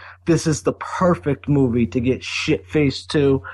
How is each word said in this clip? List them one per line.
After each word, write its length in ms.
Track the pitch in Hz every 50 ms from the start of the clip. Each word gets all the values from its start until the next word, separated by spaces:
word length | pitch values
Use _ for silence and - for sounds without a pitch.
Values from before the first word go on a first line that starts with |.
| - - - - -
this 200 | - 165 156 -
is 160 | 165 147 - -
the 120 | 143 131
perfect 760 | - - - - - 185 180 175 165 - 147 139 - - -
movie 380 | 143 139 135 123 113 123 117 -
to 120 | - 131
get 220 | 117 131 123 - -
shit-faced 880 | - - - - - 147 - - - - 156 147 135 - - - -
to. 320 | - 156 139 139 135 131 - -